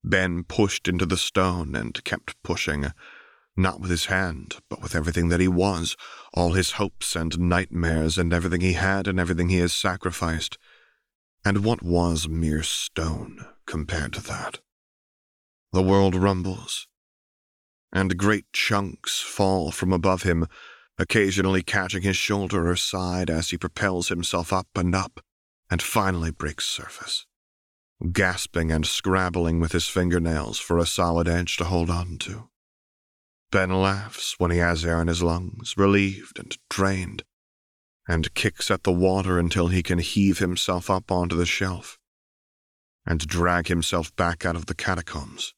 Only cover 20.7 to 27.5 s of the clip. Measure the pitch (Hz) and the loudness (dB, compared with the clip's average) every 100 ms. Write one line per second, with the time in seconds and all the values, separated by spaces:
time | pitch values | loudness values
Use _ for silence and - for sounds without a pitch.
20.7 | - _ - - 113 98 95 95 95 87 | -20 _ -6 0 4 4 2 2 2 0
21.7 | 104 92 98 98 90 - 101 92 98 85 | -2 -2 -2 0 0 0 -2 0 0 2
22.7 | 87 - 95 90 90 87 80 80 87 90 | 0 -2 -2 -2 -2 0 0 -2 -4 -6
23.7 | - 101 90 87 87 87 87 85 95 87 | -2 -2 0 -2 -2 -2 -4 0 -2 -2
24.7 | - 90 92 95 - _ _ _ _ _ | -2 0 0 -2 -10 _ _ _ _ _
25.7 | 85 - - 98 90 82 - 76 - - | -4 0 0 0 0 -4 -4 -8 -6 -6
26.7 | - 71 - - - - _ _ | -6 -10 -14 -8 -8 -10 _ _